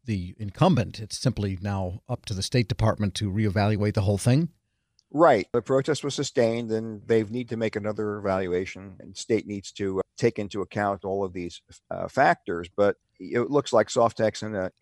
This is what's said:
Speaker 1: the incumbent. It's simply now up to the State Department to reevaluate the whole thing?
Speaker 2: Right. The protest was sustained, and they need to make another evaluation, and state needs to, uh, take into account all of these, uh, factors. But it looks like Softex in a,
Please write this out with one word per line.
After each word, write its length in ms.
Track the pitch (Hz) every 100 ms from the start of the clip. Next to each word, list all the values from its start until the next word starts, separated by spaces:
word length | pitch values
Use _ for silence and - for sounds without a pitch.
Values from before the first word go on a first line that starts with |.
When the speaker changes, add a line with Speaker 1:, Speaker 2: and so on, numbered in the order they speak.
Speaker 1:
the 300 | - 101 90 -
incumbent. 600 | 104 - 175 156 101 -
It's 180 | 107 -
simply 400 | 131 110 101 90
now 400 | 101 98 92 98 -
up 180 | 123 -
to 80 |
the 80 | 95
State 260 | - 127 117
Department 460 | - 110 - 104
to 160 | - 104
reevaluate 640 | 98 107 98 101 104 104
the 60 | 110
whole 160 | 98 101
thing? 300 | - 131 170 _ _ _ _ _ _
Speaker 2:
Right. 340 | 147 165 113 -
The 100 | 120
protest 400 | 107 135 131 143
was 120 | 143
sustained, 560 | 135 139 - 113 113 117
and 280 | 110 113 104 101
they 160 | 113
need 260 | 104 120 120
to 60 | 113
make 200 | 110 107
another 420 | 104 104 107 104
evaluation, 760 | 101 95 92 90 95 92 98 95
and 180 | - 98
state 300 | - 110 -
needs 240 | 101 -
to, 280 | - 98 95
uh, 20 | - -
take 220 | 120 -
into 240 | 101 104
account 420 | 90 110 101 98
all 200 | 98 98
of 80 | 98
these, 300 | 90 85 - _ - -
uh, 160 | 92 90
factors. 600 | - 156 170 - 85 87
But 220 | - 101 - _ -
it 300 | 92 117 120
looks 220 | 143 -
like 160 | 117 107
Softex 540 | 127 117 - 110 -
in 120 | 107 104
a, 160 | 92 -